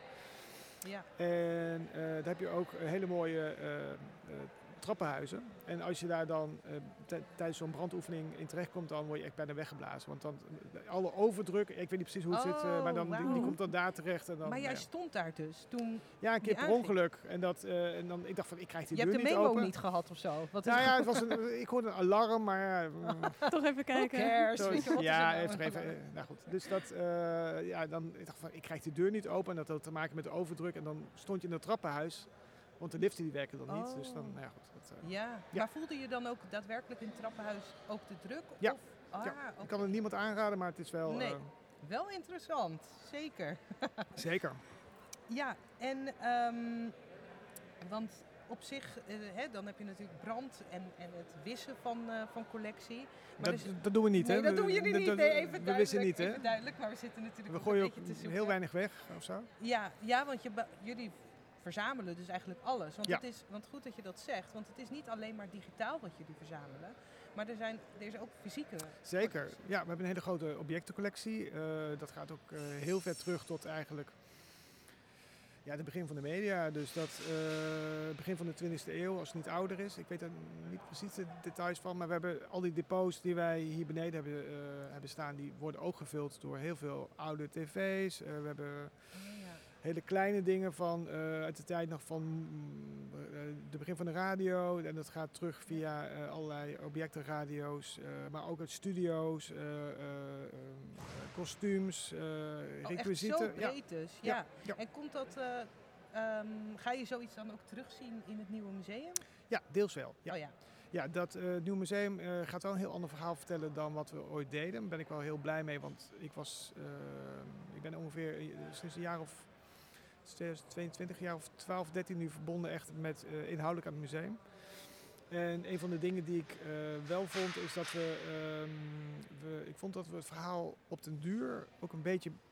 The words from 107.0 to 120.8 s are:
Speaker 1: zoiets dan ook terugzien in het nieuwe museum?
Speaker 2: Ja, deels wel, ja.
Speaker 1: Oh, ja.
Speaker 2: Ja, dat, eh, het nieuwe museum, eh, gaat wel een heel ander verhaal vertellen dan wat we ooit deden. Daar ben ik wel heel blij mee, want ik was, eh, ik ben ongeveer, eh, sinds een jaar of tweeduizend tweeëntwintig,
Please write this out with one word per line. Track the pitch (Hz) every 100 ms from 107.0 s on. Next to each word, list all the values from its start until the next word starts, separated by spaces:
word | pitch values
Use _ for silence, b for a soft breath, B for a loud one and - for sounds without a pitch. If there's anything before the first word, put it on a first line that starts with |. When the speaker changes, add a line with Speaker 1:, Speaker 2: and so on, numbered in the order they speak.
| 240
Speaker 1:
zoiets | 247 240 -
dan | 214
ook | 214 -
terugzien | 208 254 - 254 226 -
in | 214
het | 196
nieuwe | 220 202
museum? | 190 180 214 320 359 B B B
Speaker 2:
Ja, | 226 -
deels | 160 202
wel, | 147 123 -
ja. | 170
Speaker 1:
Oh, | 165
ja. | 147 - B B B
Speaker 2:
Ja, | 175 139
dat, | 175 175 185
eh, |
het | 180 180
nieuwe | 170 196
museum, | 185 202 202 190
eh, | 175 175 165
gaat | 175
wel | 196
een | 190
heel | 190
ander | 180 170
verhaal | 147 170 170
vertellen | - 165 156
dan | 147 151
wat | 151 151
we | 151 143
ooit | 151 135
deden. | 147 170 226
Daar | 208
ben | 165
ik | 156
wel | 151
heel | 147 151
blij | 143 156
mee, | 156 147
want | 143 143 - 202
ik | 160
was, | 156 143 - - -
eh, | 143 143 143 139 135 135 139 139 - 151
ik |
ben | 156 160
ongeveer, | 160 156 160 156
eh, | 156 151 151
sinds | 147 170 170
een |
jaar | 175 170
of | 156 - - - b b b b b b
tweeduizend | - - 170 156 -
tweeëntwintig, | -